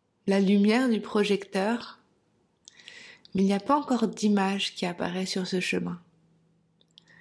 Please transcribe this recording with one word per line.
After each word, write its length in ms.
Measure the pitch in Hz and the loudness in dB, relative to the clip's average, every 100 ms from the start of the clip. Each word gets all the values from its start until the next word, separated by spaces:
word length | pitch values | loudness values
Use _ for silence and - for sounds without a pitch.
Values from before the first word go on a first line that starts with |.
| _ _ - | _ _ 0
la 140 | 196 | 2
lumière 480 | 196 202 202 240 262 | 4 4 4 4 2
du 100 | 214 | 0
projecteur, 1000 | - 214 208 196 - 196 202 233 - - _ _ _ _ _ _ - _ - - - - - | 0 0 2 0 -2 -2 -2 -2 -8 -20 _ _ _ _ _ _ -20 _ -20 -20 -20 -20 -8
mais 100 | 190 | 0
il 20 | 196 | 0
n'y 80 | |
a 60 | 196 | 0
pas 160 | 202 285 | 0 -2
encore 300 | 285 240 226 | 0 0 -2
d'image 680 | - 214 202 190 202 - - | 0 0 2 2 -2 -6 -6
qui 100 | 180 | -8
apparaît 400 | 175 175 180 185 | -4 -6 -4 -4
sur 220 | 190 180 | -4 -4
ce 140 | 185 | -4
chemin. 380 | - 180 175 175 _ _ _ _ _ _ _ _ _ - _ - | -2 -4 -4 -10 _ _ _ _ _ _ _ _ _ -20 _ -20